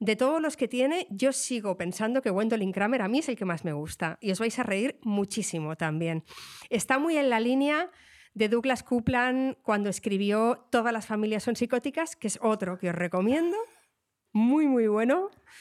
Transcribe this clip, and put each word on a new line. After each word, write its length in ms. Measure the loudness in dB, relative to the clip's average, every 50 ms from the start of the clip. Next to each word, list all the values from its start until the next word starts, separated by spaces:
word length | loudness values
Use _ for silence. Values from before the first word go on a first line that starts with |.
De 160 | 0 0 2
todos 260 | 2 2 2 2 2
los 140 | 0 -2 0
que 100 | -2 -4
tiene, 400 | -2 0 0 2 2 2 0 -4 -6
yo 200 | -4 0 0 0
sigo 440 | 0 0 -4 -4 -4 -4 -2 -4 -4
pensando 440 | -2 -4 -6 -4 -2 -2 0 0 0
que 100 | 0 2
Gwendolyn 420 | 0 2 2 2 0 0 0 -2
Kramer 300 | 0 0 0 0 2 0
a 40 | 0 0
mí 120 | 0 0
es 80 | 0 -2
el 80 | -4
que 80 | -4 -2
más 200 | -4 -4 -4 -4
me 80 | -4 -4
gusta 440 | -4 -6 -8 -6 -6 -6 -6 -6 -6
y 120 | -4 -4
os 80 | -2 -2
vais 180 | -2 -2 -2 -2
a 60 | -2
reír 340 | -2 0 0 0 -2 -4 -4 -4
muchísimo 720 | -2 0 0 -2 -2 -4 -6 -4 -4 -4 -4 -4 -6 -4
también. 480 | -4 -2 -2 -2 -2 -2 -2 -2 -4 -6 -10 -18 -18 -18 -18 -18 -20 -8 -4
Está 300 | -2 -2 0 2 0 2
muy 180 | 2 2 2
en 140 | 2 2 2
la 80 | 2 2
línea 540 | 2 2 2 2 2 2 2 0 -2 -4 -8 -20 -20 -20 -20 -20 -20 -18 _
de 140 | -2 0 2
Douglas 340 | 2 0 2 0 -2 -2
Coupland 720 | -2 -2 -2 0 0 0 0 2 2 2 2 0 0 -2 -4 -4
cuando 260 | _ -2 0 0 0 -2
escribió 800 | -4 -4 -4 -2 0 0 2 2 2 2 2 2 0 -2 _ _
Todas 200 | 0 2 2 2
las 140 | -2 -2 -4
familias 380 | -4 -2 -2 0 0 -2 -2 -2
son 100 | -2 -2
psicóticas, 640 | -2 -2 -2 -2 -2 -2 -2 -4 -4 -4 -4 -8
que 100 | -8 -6
es 140 | -6 -6 0
otro 340 | 0 0 0 0 -2 -6 -6
que 120 | -4 -4 -4
os 60 | -2
recomiendo. 600 | -2 -2 -2 0 0 2 2 2 2 2 0 0 -2 -4 -8 -12 _ _ _ _ _ _ _ _ _ _ _
Muy, 340 | 0 2 4 4 4 4 4
muy 220 | 4 4 4 4 4
bueno. 420 | 2 2 4 4 2 2 0 -4 -8 -16 _ -20 -20 -20